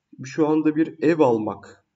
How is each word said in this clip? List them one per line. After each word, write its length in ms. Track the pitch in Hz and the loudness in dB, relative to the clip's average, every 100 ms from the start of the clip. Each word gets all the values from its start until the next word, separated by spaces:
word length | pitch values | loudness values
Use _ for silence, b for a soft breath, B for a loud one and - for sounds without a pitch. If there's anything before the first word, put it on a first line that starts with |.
| _ - | _ -20
Şu 240 | 131 170 151 | -10 -2 0
anda 280 | 156 156 151 | 2 0 0
bir 280 | 156 - | -2 -2
ev 160 | 147 165 | 0 2
almak 640 | 131 113 104 98 - - _ | 2 2 -4 -10 -16 -20 _